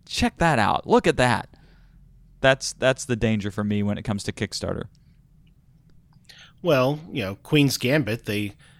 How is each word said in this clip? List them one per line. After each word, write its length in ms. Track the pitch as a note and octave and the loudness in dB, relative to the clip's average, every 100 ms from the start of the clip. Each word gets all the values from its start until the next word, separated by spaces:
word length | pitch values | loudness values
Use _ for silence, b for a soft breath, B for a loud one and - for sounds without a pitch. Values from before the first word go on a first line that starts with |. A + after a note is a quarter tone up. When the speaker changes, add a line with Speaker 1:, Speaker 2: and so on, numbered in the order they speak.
| - | -10
Speaker 1:
Check 320 | - A#3+ - | -2 -2 0
that 220 | E3+ C3+ | 2 2
out. 260 | G2 - - | 2 0 2
Look 220 | A#3 F3 | 2 4
at 80 | C3+ | 2
that. 320 | B2 A#2 - b b b b b b - - - | 2 0 -4 b b b b b b -20 -20 0
That's, 320 | C3+ C3 - | 2 2 -2
that's 300 | - B2+ C3 | -2 0 0
the 120 | - A#2 | -2 -2
danger 340 | A2+ A2 G2+ | 0 0 -2
for 140 | G2 | -4
me 180 | G#2 G#2 | -2 -2
when 160 | G2+ G#2 | -2 -4
it 40 | |
comes 200 | - G2+ | -4 -6
to 80 | - | -6
Kickstarter. 520 | - G#2+ - F2 - - - - _ _ _ _ _ _ _ _ - _ - - B B B | -6 -8 -6 -6 -6 -10 -16 -20 _ _ _ _ _ _ _ _ -20 _ -20 -20 B B B
Speaker 2:
Well, 380 | F3 C#3 B2+ D3+ E3+ | 0 2 2 0 -6
you 120 | C#3 | -6
know, 100 | F#2+ G2+ | -6 -8
Queen's 400 | - D3+ C#3+ - | 0 4 4 2
Gambit, 480 | A#2+ D3+ A#2+ A#2 - | 0 0 0 -4 -4
they 260 | G#2 G#2 - b b | -4 -6 -10 b b